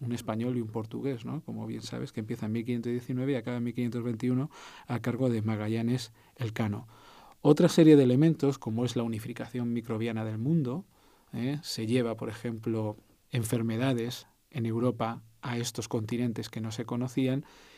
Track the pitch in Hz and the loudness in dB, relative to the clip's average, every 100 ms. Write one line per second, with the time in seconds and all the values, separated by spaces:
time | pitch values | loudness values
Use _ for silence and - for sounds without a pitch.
0 | 120 120 117 110 120 123 110 113 110 117 | -6 -6 -4 -4 -2 -2 -4 -6 -6 -6
1 | 131 123 120 143 - 113 113 113 110 123 | -6 -6 -6 -8 -8 -8 -8 -8 -8 -8
2 | 131 - 110 117 107 113 113 120 120 120 | -8 -8 -6 -6 -2 -2 -2 -2 -2 -4
3 | 120 127 131 131 113 123 120 117 123 120 | -4 -2 0 -2 -2 -4 -4 -2 -2 -2
4 | 120 110 127 127 147 - - - - 120 | -4 -2 0 0 0 -6 -18 -16 -6 -4
5 | 117 117 131 113 107 107 107 113 117 127 | -2 0 2 2 0 0 0 0 0 0
6 | - - - - 113 - 107 104 - - | -4 -16 -18 -8 -4 -2 -2 -2 -8 -20
7 | - - - - 147 147 170 - 156 147 | -20 -20 -20 2 6 8 6 8 10 10
8 | 127 127 165 151 139 135 113 113 123 123 | 10 8 6 4 2 0 -2 -2 -2 -2
9 | 117 110 120 120 113 127 117 117 113 110 | -2 -4 -6 -10 -8 -4 -2 -2 -2 -4
10 | 117 110 110 107 127 165 127 147 - _ | -2 -2 -4 -2 2 2 2 -4 -8 _
11 | - _ _ 117 123 147 - - 113 123 | -20 _ _ -6 -4 -4 -6 -6 0 2
12 | 117 113 117 104 120 113 117 110 107 104 | 2 -2 -6 -6 -6 -6 -2 -2 -2 -6
13 | - _ _ 123 110 120 113 113 135 120 | -12 _ _ -4 0 0 0 0 0 0
14 | 117 123 - _ _ - 113 113 123 117 | -2 -6 -12 _ _ -4 -2 0 0 0
15 | 113 117 - - - 120 120 - - 120 | -2 -4 -12 -12 -6 -4 -4 -6 -4 -2
16 | 110 120 120 117 113 113 113 110 113 120 | -2 -2 -2 -2 -6 -6 -6 -6 -4 -4
17 | 127 139 131 135 - - - | -2 0 0 0 -4 -14 -20